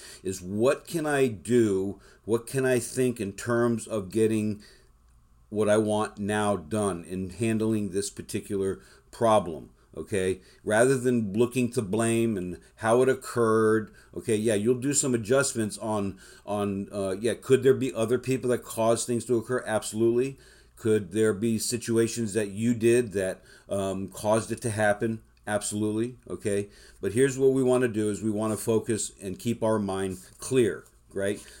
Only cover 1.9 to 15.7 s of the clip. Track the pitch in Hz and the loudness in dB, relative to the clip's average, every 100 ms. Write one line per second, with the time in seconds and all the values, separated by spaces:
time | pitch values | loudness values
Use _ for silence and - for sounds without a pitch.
1.9 | 98 - _ - 117 - 135 131 123 117 | -6 -14 _ -4 -2 -2 -2 0 0 -2
2.9 | - 127 117 101 98 - 117 120 113 - | -2 -2 -2 -6 -6 -2 2 2 0 -2
3.9 | 107 92 107 110 110 107 104 - - _ | -6 -4 0 2 2 0 -4 -10 -20 _
4.9 | _ _ _ _ _ _ 104 104 107 107 | _ _ _ _ _ _ -2 4 4 4
5.9 | 107 107 - 101 107 104 101 78 110 101 | 0 -2 -4 -2 0 2 0 -2 -2 -2
6.9 | 87 82 92 92 90 113 113 110 110 101 | -2 -6 -8 -8 -4 0 0 2 0 -2
7.9 | 92 95 - - 107 - 101 95 95 - | -4 -6 -8 -8 -8 -4 -2 -2 -4 -10
8.9 | - _ - 113 107 87 76 60 - _ | -20 _ -2 4 4 2 -6 -14 -20 _
9.9 | - 78 101 92 90 - - - 107 127 | -14 -4 -2 0 -2 -8 -12 0 4 4
10.9 | 135 123 123 107 98 120 131 123 123 104 | 4 2 0 0 0 0 2 -2 -2 -2
11.9 | 107 113 117 117 101 90 87 - - 113 | 0 2 2 0 -2 -4 -8 -14 -6 2
12.9 | 120 131 127 - - 113 110 110 110 104 | 4 4 2 -2 0 2 4 4 2 0
13.9 | - - - 104 107 110 107 107 123 131 | -10 -16 -10 -2 0 2 2 2 0 0
14.9 | 139 143 120 101 135 131 113 107 | 0 0 0 2 2 2 -2 -4